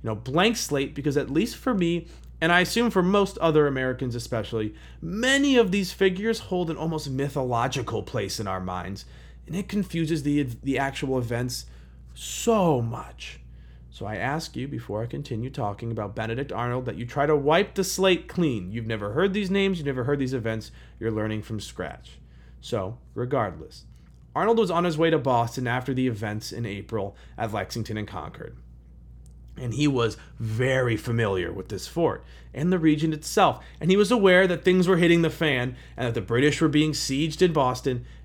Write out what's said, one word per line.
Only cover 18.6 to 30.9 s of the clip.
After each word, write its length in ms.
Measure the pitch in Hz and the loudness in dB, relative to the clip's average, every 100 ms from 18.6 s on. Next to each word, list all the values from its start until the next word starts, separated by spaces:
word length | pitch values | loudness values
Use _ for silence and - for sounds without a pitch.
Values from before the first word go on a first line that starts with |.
| 90 | -6
You've 140 | 113 113 | -8 -4
never 280 | 110 104 | -4 -4
heard 200 | 123 196 | 0 0
these 160 | 196 190 | 0 0
names, 300 | 196 196 180 | 2 2 0
you've 80 | 143 | -2
never 160 | 127 | -2
heard 160 | 120 143 | 0 0
these 160 | 127 131 | 0 -2
events, 360 | 113 113 - - - - | -2 -4 -6 -16 -20 -8
you're 100 | 110 | -4
learning 320 | 110 107 107 | -2 -2 -4
from 180 | - 110 | -6 -8
scratch. 600 | - - 80 - - - - - - - | -8 -8 -8 -10 -18 -20 -20 -20 -20 -18
So, 380 | - 113 95 117 - - | -6 -4 -4 -8 -12 -6
regardless, 720 | 123 135 101 80 - - - - - - - 143 | -2 0 -2 -4 -16 -18 -20 -20 -20 -20 -8 0
Arnold 240 | 202 226 | 2 4
was 100 | 190 | 2
on 140 | 170 | 2
his 160 | 175 151 | 0 2
way 100 | 165 | 4
to 80 | 156 | 4
Boston 500 | 131 120 117 - 123 | 4 2 2 -2 -2
after 280 | 127 123 131 | -2 -2 0
the 120 | 127 | 0
events 440 | 107 107 107 - | -2 -4 -6 -8
in 160 | 98 113 | -8 -6
April 500 | 101 - 110 98 - - - | -6 -6 -6 -6 -10 -18 -8
at 160 | 110 | -6
Lexington 460 | 104 101 117 107 107 | -4 -6 -6 -6 -6
and 100 | 104 | -6
Concord. 480 | 92 76 - - - - - - - - - - - - - | -8 -12 -12 -16 -16 -20 -20 -20 -20 -20 -20 -20 -20 -20 -10
And 160 | 123 | -6
he 140 | 117 147 | 0 2
was 280 | 131 113 - - - | 4 0 -2 -14 -8
very 560 | 113 110 127 131 123 | -4 0 2 2 2